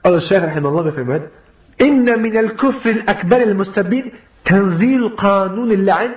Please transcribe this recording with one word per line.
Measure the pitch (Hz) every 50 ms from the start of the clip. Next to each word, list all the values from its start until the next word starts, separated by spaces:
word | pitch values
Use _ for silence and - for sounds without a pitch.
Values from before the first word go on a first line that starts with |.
| -
آل | 185 180 165
شیخ | 160 - 196 190
رحمه | 170 160 151 156 143 143
الله | 147 170
می‌فرماید: | 170 156 147 139 123 123 135 156 156 - _ - _ _ _ _ _ _ _ -
"ان | 254 294 285 262 247 240 233
من | 220 220 226 214
الكفر | 226 226 220 220 - 269 269 254 - - 233
الاکبر | 220 220 214 - 202 - - 175 240 247
المستبین | 240 214 196 190 196 190 190 208 196 180 226 262 262 240 - - _ _ _ _ _
تنزیل | - 180 196 202 190 170 165 208 254 269 254 240 208
قانون | 220 - 196 202 196 196 190 190 185 220 247 233
اللعن | 214 190 196 196 180 170 214 247 247